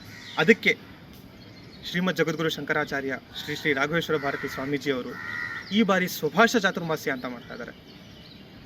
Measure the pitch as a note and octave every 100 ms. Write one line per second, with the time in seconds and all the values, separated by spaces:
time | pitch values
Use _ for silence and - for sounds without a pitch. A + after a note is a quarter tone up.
0 | - - - - D#3+ - F#3+ - - -
1 | - - - - - - - - - F3
2 | F3+ E3 D#3 D#3+ D#3+ D3+ C#3+ D3+ C#3+ C#3
3 | C3+ B2+ - - - D3 D#3+ C3+ D3 E3
4 | D#3 D#3 C#3 C#3+ C#3 - C3+ C#3+ B2+ C3
5 | B2 G#2+ - - - - - G3+ G#3 F#3+
6 | F3+ - D#3 E3 A3+ B3 F#3+ F3+ E3 D3+
7 | - C3 B2 A#2+ - B2 A#2+ - - -
8 | - - - - - -